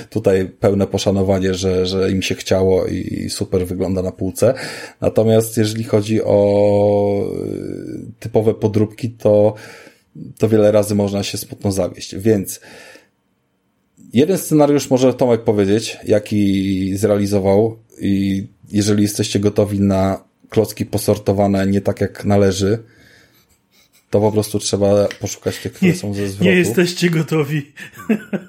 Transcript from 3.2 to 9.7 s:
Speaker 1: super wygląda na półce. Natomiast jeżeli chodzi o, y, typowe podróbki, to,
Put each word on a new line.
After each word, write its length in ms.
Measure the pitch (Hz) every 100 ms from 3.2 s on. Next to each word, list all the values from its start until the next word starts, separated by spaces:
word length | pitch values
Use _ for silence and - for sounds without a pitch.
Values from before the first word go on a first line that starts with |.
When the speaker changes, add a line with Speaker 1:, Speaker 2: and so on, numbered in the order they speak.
| 95
Speaker 1:
super 360 | - 101 95 90
wygląda 360 | 92 92 92
na 100 | 92
półce. 420 | - 92 - 107 135 - - - -
Natomiast 560 | - - 110 113 113 -
jeżeli 260 | 107 110
chodzi 380 | 113 107 104 107
o, 1080 | - 101 101 101 104 101 104 104 101 101 - 50
y, 560 | 50 50 50 50 50 - - -
typowe 340 | 113 113 110
podróbki, 560 | 101 110 104 107 - 113
to, 440 | - 107 104 104 110 -